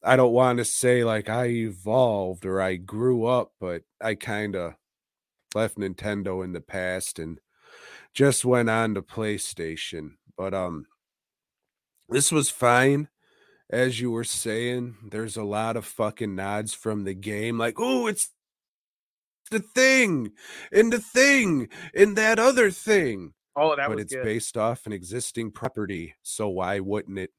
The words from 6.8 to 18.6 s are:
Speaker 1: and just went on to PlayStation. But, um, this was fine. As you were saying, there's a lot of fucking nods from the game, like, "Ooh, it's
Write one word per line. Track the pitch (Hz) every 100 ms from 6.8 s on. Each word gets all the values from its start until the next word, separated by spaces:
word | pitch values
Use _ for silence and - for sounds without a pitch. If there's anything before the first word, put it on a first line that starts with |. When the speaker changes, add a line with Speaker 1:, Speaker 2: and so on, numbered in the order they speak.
| 92 92 - -
Speaker 1:
and | 80 82 _ _ _ - - - _
just | - 139 123 123
went | 123 113
on | 113 113 98
to |
PlayStation. | - 113 107 101 - - 80 82 - 82 76 - _ -
But, | 95
um, | 95 90 78 - _ _ _ _ _ _ _ _ _ _ _ -
this | 127 -
was | 156 -
fine. | - 123 123 135 143 147 _ _ _ _ _ -
As | 117 127 113
you | 123
were | 113 117
saying, | - 113 110 120 123 123 104 107
there's | 107 113 113
a |
lot | 104 104 113 113
of | -
fucking | - 107 - 107 95
nods | 98 104 107
from | - 110 104 98
the | 95
game, | 104 104 113 117
like, | 117 -
"Ooh, | 247 262 226
it's | 202 - _ _ _